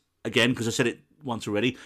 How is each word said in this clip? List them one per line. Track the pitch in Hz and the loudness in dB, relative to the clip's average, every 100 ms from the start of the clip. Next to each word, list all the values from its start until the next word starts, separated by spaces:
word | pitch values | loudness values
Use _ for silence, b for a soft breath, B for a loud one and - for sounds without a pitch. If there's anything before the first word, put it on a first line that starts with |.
| _ _ | _ _
again, | 120 117 120 123 | -2 2 2 2
'cause | 113 | -2
I | |
said | 110 120 | 0 0
it | - _ _ | 0 _ _
once | 135 110 113 | -8 -8 -4
already, | 104 123 - | 0 -2 -4